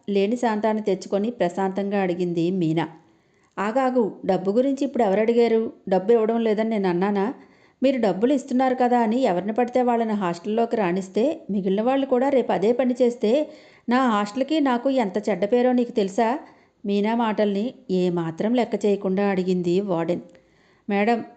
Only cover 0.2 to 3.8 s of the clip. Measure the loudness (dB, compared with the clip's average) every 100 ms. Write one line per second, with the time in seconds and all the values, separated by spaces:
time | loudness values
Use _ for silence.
0.2 | 0 0 -2 0 0 0 -2 -2 -2 -2
1.2 | -2 -2 -2 -2 -4 -2 -2 -2 -2 -2
2.2 | -2 -2 0 0 0 0 -4 -8 _ _
3.2 | _ _ _ -6 -4 0